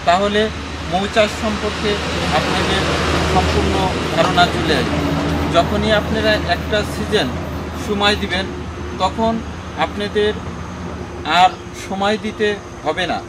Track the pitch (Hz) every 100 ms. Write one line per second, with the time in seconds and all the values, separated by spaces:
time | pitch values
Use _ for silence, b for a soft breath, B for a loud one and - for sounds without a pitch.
0 | 180 180 202 208 214 - - - - 175
1 | 196 226 208 - 226 202 208 - 214 202
2 | - - - - - - 190 190 185 -
3 | - - - 185 185 208 196 196 185 -
4 | - 165 160 - 175 175 165 143 - -
5 | - - - - - 170 170 208 214 214
6 | 175 214 214 214 175 175 - 214 202 -
7 | 208 208 135 - - - - - - 202
8 | 202 208 196 180 190 - - - - -
9 | 185 185 226 226 - - - - 156 196
10 | 202 208 208 - - - - - - -
11 | - - 147 170 185 180 - - - 190
12 | 196 214 214 - 208 202 - - 143 160
13 | 175 -